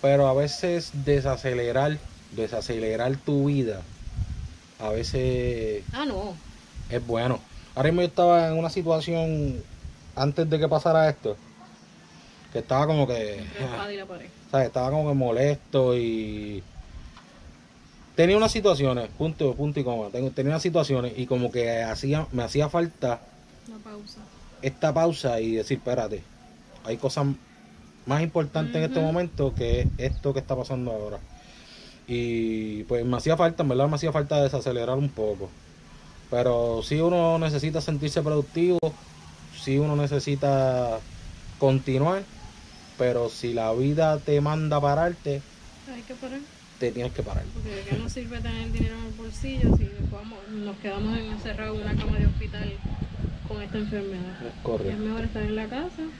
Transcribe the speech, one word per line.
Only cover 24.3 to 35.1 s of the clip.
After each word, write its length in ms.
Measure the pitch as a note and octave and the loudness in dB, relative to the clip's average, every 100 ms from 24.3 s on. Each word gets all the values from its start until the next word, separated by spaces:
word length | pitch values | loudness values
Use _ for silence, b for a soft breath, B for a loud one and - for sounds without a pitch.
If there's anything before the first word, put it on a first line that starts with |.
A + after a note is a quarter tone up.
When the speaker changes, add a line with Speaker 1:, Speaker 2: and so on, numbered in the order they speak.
| - - - | -20 -20 -8
Speaker 1:
esta 300 | C3+ - D#3 | -8 -2 0
pausa 480 | D3 E3 D3 C3+ A#2 | 2 2 2 -2 0
y 120 | A2+ | 0
decir, 260 | A2 G#2+ C3 | -2 -2 -4
"Espérate, 440 | - B2 G#2+ G2+ - - - - - - | -2 -2 -2 -6 -10 -20 -20 -20 -20 -16
hay 120 | - A#2 | -8 -2
cosas 300 | C3+ D3+ C#3 C3 - - - - - - - | -2 0 0 0 -8 -20 -20 -20 -20 -16 -2
más 160 | D3 | 0
importantes 540 | E3 E3+ D3 E3 D3+ D#3+ | 2 0 0 -2 -2 0
en 60 | |
este 140 | D#3+ E3 | 0 0
Speaker 2:
Ujú. 80 | D#3 | 0
Speaker 1:
momento 480 | E3 F3 - C#3 | 0 -2 0 0
que 340 | - A#2+ B2 B2 - | 0 0 2 2 0
esto 340 | B2+ - C#3+ | -2 -2 -2
que 80 | C3+ | -2
está 160 | C3 B2+ | -2 -4
pasando 340 | B2 C3 B2 | -4 -4 -4
ahora". 260 | A2 G#2 G2+ - B B B B B B B - | -4 -6 -10 -14 B B B B B B B -6
Y 760 | A#2+ A#2+ A#2 A2+ A2 A2 G#2+ | -4 -2 0 0 -2 -4 -6
pues 200 | G#2 A#2+ | -2 0
me 120 | A#2+ B2 | 0 0
hacía 180 | D3+ E3 | 2 4
falta, 260 | E3+ E3 | 4 4
en 60 | D3+ | 2
verdad 180 | B2+ C#3+ | 4 2
me 80 | D3+ | 2
hacía 160 | D#3+ | 0
falta 300 | D3+ C#3+ D3+ | 0 2 2
desacelerar 540 | C#3 C3+ A#2 B2 A#2 C3 | 2 2 -2 -2 0 0
un 140 | C#3+ | 0